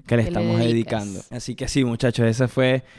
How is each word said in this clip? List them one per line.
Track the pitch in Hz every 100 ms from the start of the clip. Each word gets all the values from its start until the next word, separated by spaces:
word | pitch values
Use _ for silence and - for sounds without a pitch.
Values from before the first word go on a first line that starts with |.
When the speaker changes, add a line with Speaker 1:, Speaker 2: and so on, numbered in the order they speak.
| -
Speaker 1:
que | 117
le |
Speaker 2:
Que | 110
le | 107
Speaker 1:
estamos | 110 113
Speaker 2:
dedicas. | 117 117 110 110
Speaker 1:
dedicando. | 104 95 - 120
Así | -
que | 120 127
sí, | 139
muchachos, | 127 117 131 120 117
ese | 113 123
fue, | - 127 131 -